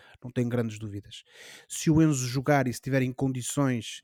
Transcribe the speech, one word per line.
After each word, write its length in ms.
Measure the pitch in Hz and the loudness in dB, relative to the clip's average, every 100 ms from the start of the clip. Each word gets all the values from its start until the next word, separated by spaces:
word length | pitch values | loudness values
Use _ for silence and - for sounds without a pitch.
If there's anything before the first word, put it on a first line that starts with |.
| - - | -20 -18
Não 60 | 123 | -8
tenho 160 | 127 120 | -2 0
grandes 300 | 120 113 107 | 0 -2 -6
dúvidas. 460 | 107 101 - - _ - - - - | -10 -10 -12 -20 _ -20 -20 -20 -12
Se 220 | - 165 | -2 2
o 100 | 156 | 6
Enzo 240 | 156 135 123 | 6 4 -2
jogar 400 | 135 131 143 127 | -2 2 2 2
e 60 | |
se 60 | 113 | -4
tiver 220 | 131 135 | -2 0
em 100 | 127 | 0
condições 920 | 123 135 127 - 143 135 120 - - | 0 -2 -2 -4 0 0 0 -6 -14